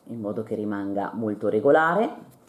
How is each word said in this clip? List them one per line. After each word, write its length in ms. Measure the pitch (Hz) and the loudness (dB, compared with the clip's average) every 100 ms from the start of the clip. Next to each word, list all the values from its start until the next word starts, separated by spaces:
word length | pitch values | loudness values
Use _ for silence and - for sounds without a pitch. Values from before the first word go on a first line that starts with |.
| - | -14
in 100 | 117 | -8
modo 220 | 104 107 | -6 -6
che 120 | 110 | -4
rimanga 560 | 110 107 101 98 101 101 | -4 -4 -4 -4 -4 -4
molto 340 | 107 110 101 107 | -4 -4 -2 0
regolare. 800 | 107 139 151 165 180 254 - - - | 2 6 6 6 2 0 -4 -18 -20